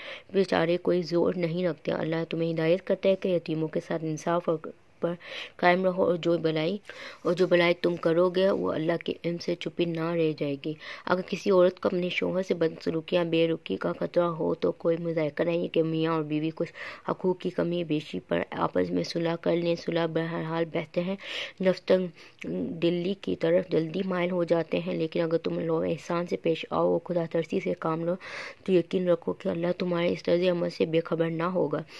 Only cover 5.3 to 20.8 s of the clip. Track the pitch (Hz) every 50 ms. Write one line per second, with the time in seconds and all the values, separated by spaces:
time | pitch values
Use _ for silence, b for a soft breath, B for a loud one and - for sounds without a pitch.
5.3 | B B B B B - - 180 180 185 185 185 180 185 190 170 180 165 165 170
6.3 | 170 165 160 160 156 156 156 175 202 208 B B B B B B B B - 165
7.3 | 180 160 185 165 175 175 175 175 175 - - 175 175 - - 170 160 170 180 185
8.3 | 180 185 190 196 202 185 180 185 - 147 156 170 170 170 - - - - - 165
9.3 | 170 170 - - 175 - - 170 - - 175 170 165 165 160 170 175 170 160 156
10.3 | 151 - 151 143 143 143 - 160 151 B B B B B B - 185 185 185 -
11.3 | 196 180 - 208 190 180 180 180 180 - - 202 196 175 175 180 175 - 185 175
12.3 | 175 185 190 - 185 170 165 160 170 - - 175 165 160 156 - - 180 170 170
13.3 | 165 165 165 165 160 - - - 190 175 - 175 175 - 175 165 - 175 175 170
14.3 | 165 160 165 175 170 - - 175 165 - - 170 165 165 170 170 160 165 156 147
15.3 | - - 165 170 170 170 175 170 - 165 160 160 160 160 160 165 165 160 151 147
16.3 | 156 151 156 160 156 - 170 - B B B B B B B - 165 - - 185
17.3 | 180 - - 180 - - 170 170 175 175 170 156 151 151 156 - - 185 - -
18.3 | 170 170 - - - 165 170 160 - 180 180 175 180 175 170 - - 170 170 165
19.3 | 165 170 - 175 170 170 170 170 170 170 - 175 170 165 170 165 160 165 165 165
20.3 | 165 170 160 160 165 165 165 160 151 170